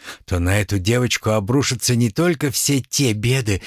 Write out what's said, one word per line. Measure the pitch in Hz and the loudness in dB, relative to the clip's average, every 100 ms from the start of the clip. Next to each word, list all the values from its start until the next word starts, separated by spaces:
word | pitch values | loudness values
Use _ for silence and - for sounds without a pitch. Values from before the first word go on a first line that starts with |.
| - - | -18 -16
то | - 90 | -4 -2
на | 87 104 | 2 0
эту | 98 101 | 0 0
девочку | 92 123 123 - 110 | 2 2 0 -2 0
обрушатся | 107 98 139 - 120 - 117 | 0 2 0 0 -2 0 2
не | 120 | 0
только | - 175 143 143 | 2 0 0 -2
все | - - 139 | -2 0 -2
те | - - 131 | -2 0 0
беды, | 107 120 131 107 95 | 0 0 0 0 -2